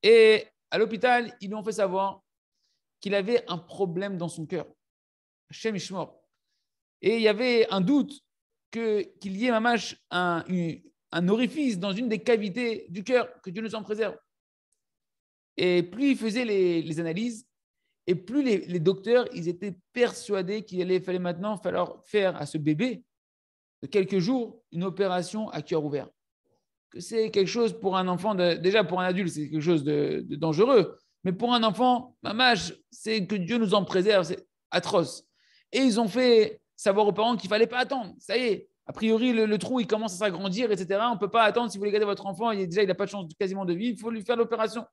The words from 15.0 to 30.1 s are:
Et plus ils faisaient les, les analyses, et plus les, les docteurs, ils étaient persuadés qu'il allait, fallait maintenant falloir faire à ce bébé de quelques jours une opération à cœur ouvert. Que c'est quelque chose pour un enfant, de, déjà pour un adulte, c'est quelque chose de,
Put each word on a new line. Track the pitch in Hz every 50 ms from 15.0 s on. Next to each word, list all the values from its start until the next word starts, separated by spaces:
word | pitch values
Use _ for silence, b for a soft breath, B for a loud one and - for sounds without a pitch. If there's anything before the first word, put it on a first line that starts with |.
| _ _ _ _ _ _ _ _ _ _ _
Et | - - 180 180 180 170
plus | 175 180 220 277 285 262
ils |
faisaient | 202 220 226 196 247 254
les, | 226 208 196 185 180 170 165
les | 151 151 156 156
analyses, | 170 165 160 180 226 247 233 214 - _ _ _ _ _ _ _ _ _ _ _ _
et | - 185
plus | 165 - - 233 285 285
les, | 254 214 180 -
les | - 180 180
docteurs, | 156 175 196 190 190 214 233 247 240 - -
ils | 170 170 165
étaient | 180 175 202 202 180 - _ _ _
persuadés | 240 240 226 190 - - - 202 196 190 175 208 220 -
qu'il | - 185 180
allait, | 180 180 185 185
fallait | 185 185 180 180
maintenant | 180 175 175 - 190 208 214
falloir | 185 - 185 180 180 180 - - - _
faire | _ - 208 196 190 156
à | - 147
ce | 143 -
bébé | 160 147 151 151 151 226 262 233 247 _ _ _ _ _ _ _ _ _ _ _ _ _ _ _ _ -
de | 135
quelques | - 208 190 185 202 190
jours | 170 196 262 262 233 214 - - _ _
une | - 165 180
opération | 196 170 180 202 190 180 180 175 180 - 214 220 208
à | - 151
cœur | 147 - 175 160 147
ouvert. | 151 139 143 - - _ _ _ _ _ _ _ _ _ _ _ _ _ _ _ _
Que | - -
c'est | 175 - 226 226 220 214
quelque | 214 202 190 170
chose | - 240 233 220 175 -
pour | - 190 185
un | 190 185
enfant, | 185 180 165 175 220 214
de, | 185 180 175 165
déjà | 160 160 180 196 220 208
pour | 151 180 185
un | 180
adulte, | 185 185 185 202 170 151
c'est | 156 151 139
quelque | - 156
chose | 147 170 175 160 135
de, | 147 151 147 143 143